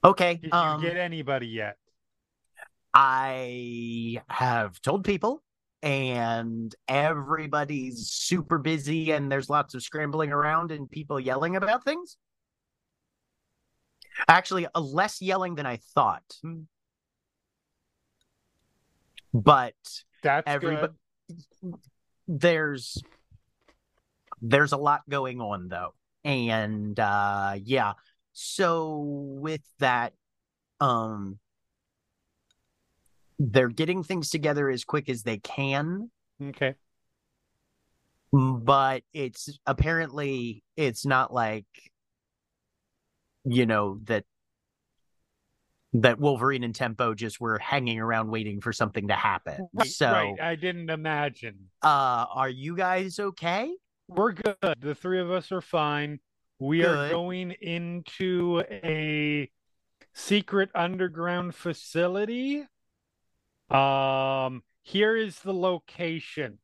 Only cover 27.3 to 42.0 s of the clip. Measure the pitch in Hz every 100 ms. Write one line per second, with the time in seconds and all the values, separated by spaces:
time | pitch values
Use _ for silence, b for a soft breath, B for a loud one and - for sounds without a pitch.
27.3 | 101 98 101 101 131 107 101 b b _
28.3 | - - - 185 165 156 151 147 143 143
29.3 | 135 151 156 _ _ 135 123 120 _ _
30.3 | _ _ _ _ _ 143 120 110 107 98
31.3 | 101 _ _ _ _ _ _ _ _ _
32.3 | _ _ _ _ _ _ _ _ _ _
33.3 | - 139 117 127 113 160 185 160 185 147
34.3 | 165 147 147 143 127 - 151 147 123 110
35.3 | 107 - - 135 139 156 185 233 _ _
36.3 | _ 139 135 135 135 _ _ _ _ _
37.3 | _ _ _ _ _ _ _ _ _ _
38.3 | 143 131 127 117 139 131 131 _ 156 131
39.3 | - - 143 - 135 151 165 160 139 143
40.3 | 131 120 107 _ - 147 117 143 131 131
41.3 | 123 113 110 104 - - _